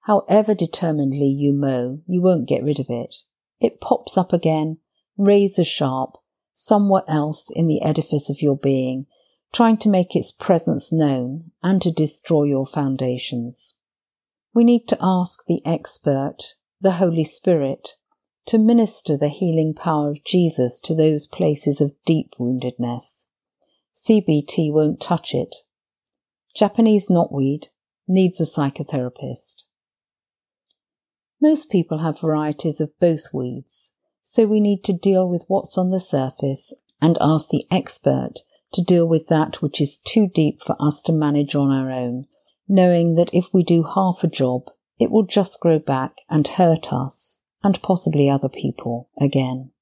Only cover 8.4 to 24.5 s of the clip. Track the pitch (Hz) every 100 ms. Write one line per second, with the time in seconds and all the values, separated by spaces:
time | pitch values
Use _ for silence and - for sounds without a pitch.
8.4 | 156 139 135 135 127 131 139 _ _ _
9.4 | _ - 233 220 214 190 180 - - -
10.4 | - 175 165 147 - 160 151 135 123 143
11.4 | 165 _ 180 196 180 165 151 - - 160
12.4 | 147 135 131 - 143 135 131 123 - 123
13.4 | 120 127 - _ _ _ _ _ _ _
14.4 | _ 233 240 240 - - 185 185 180 -
15.4 | - 170 - 170 - - - 135 139 -
16.4 | - - _ _ 190 175 190 165 151 -
17.4 | - 165 139 135 - - _ _ _ _
18.4 | - 226 220 233 220 - - 143 147 147
19.4 | 180 160 156 156 170 156 147 147 - 185
20.4 | 175 156 123 - - 160 156 151 - -
21.4 | 170 143 - 143 143 - - 160 - -
22.4 | 120 127 123 - 120 120 - - - _
23.4 | _ _ _ _ _ - - 220 202 151
24.4 | 143